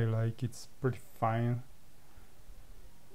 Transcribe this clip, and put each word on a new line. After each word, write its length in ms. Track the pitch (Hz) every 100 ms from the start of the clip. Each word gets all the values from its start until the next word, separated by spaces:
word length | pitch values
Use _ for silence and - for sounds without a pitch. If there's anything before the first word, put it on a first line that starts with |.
| 113
like 380 | 110 113 110
it's 240 | 120 - - -
pretty 180 | 131 104 - -
fine 440 | 113 113 120 120 - - - - - - - - - - - - - - -